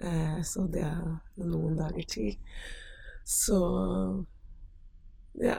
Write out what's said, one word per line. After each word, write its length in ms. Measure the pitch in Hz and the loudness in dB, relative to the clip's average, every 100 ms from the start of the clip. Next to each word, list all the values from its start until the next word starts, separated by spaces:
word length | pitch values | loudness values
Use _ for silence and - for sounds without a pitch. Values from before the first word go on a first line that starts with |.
Eh, 400 | 175 165 156 160 | 0 2 2 0
så 240 | 165 - 185 | -2 0 0
det 160 | 170 | 2
er 380 | 156 165 165 160 - - | 0 0 -2 -4 -6 -6
noen 400 | 175 165 160 160 | 0 2 2 2
dager 280 | 156 165 165 | 0 -2 -4
til. 300 | 226 208 - - - - - - - - - | -2 -2 -2 -8 -10 -10 -10 -12 -14 -14 -10
Så, 340 | - - - 190 175 185 185 185 185 190 175 - - - - - - - - - - | -2 2 6 6 6 4 2 2 2 0 -4 -10 -16 -14 -16 -16 -18 -18 -18 -18 -14
ja, 240 | - 240 | 2 2